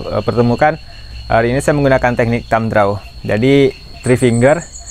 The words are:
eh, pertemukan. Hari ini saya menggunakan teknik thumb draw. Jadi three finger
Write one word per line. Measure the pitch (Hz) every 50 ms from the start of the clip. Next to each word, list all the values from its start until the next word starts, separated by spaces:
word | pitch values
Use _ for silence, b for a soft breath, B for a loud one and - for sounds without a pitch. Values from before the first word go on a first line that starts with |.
| 104 - 104 104
eh, | 104
pertemukan. | - 107 113 120 120 120 113 151 151 156 156 B B B B B B B B B -
Hari | - 113 113 117 123
ini | 139
saya | - - 156 147
menggunakan | 143 135 131 131 127 123 120 117
teknik | 123 113 117 120 - -
thumb | - 113 113 113 107
draw. | 107 101 101 101 101 - - - -
Jadi | - 107 104 107 117 131 139 143 139 131 - - - - - -
three | - 113 127 117
finger | 131 123 117 117 120 135 156 170 165 - - - B B